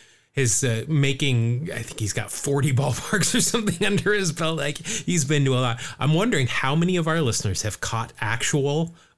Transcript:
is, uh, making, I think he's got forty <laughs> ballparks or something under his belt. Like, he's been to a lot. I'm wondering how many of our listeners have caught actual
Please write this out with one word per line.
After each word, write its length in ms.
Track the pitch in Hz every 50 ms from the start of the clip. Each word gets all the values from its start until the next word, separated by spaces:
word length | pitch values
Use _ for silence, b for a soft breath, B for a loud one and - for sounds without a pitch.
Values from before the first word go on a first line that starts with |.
| B B B B B B B
is, 260 | 139 135 117 - - -
uh, 200 | 123 113 110 - -
making, 800 | 156 147 139 139 135 135 151 135 131 120 113 117 120 123 156 175 -
I 80 | - -
think 160 | - - -
he's 120 | 107 98 -
got 160 | 123 101 -
forty 420 | - - - 139 139 143 127 147 127
<laughs> 80 | 117
ballparks 540 | 135 - 120 - - - - 202 160 - -
or 60 | 247 -
something 420 | - - 240 214 208 - - 214
under 280 | 202 202 175 - 202 208
his 180 | 208 190 170 147
belt. 240 | 170 170 160 165 156
Like, 200 | 139 147 151 -
he's 460 | - 165 226 226 - - 180 170 135
been 180 | 131 156 147 139
to 100 | 135 127
a 60 | 127
lot. 200 | 131 123 117 120 B B B B
I'm 160 | - 143 156
wondering 320 | 165 208 247 220 151 131
how 280 | 120 - - - 131 143
many 200 | 160 170 180 185
of 100 | 175 160 160
our 120 | 160 170
listeners 400 | 156 117 - - - - - - -
have 180 | 107 - -
caught 320 | - - - 113 113 - - - 117
actual 720 | 104 113 113 - - - 147 135 143 143 156 165 165 170 B B B B